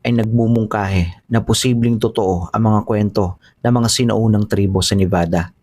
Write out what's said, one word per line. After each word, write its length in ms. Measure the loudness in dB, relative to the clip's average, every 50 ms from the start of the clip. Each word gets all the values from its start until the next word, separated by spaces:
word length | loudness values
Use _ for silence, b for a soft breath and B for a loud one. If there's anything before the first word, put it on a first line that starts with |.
ay 160 | -2 0 0
nagmumungkahi 1120 | 0 0 0 0 0 2 2 2 0 0 -2 -2 -4 -2 0 0 0 0 -2 -4 -14 _ _
na 160 | -2 -2 0
posibleng 560 | 0 -2 0 0 0 0 2 2 0 0 0
totoo 480 | -2 -2 -2 0 0 0 -2 -2 -4 -4
ang 140 | -2 0 2 2 2
mga 60 | 2 0 -2
kwento 480 | -2 0 0 0 0 0 -2 -2 -4 b b b b _
ng 80 | -2 0
mga 200 | 0 2 0 0
sinaunang 580 | 0 0 0 0 0 2 2 2 2 2 0 0
tribo 320 | 0 0 0 0 0 0
sa 160 | 0 0 0
Nevada 560 | 0 2 2 2 0 0 0 0 -2 -4 -6 _ _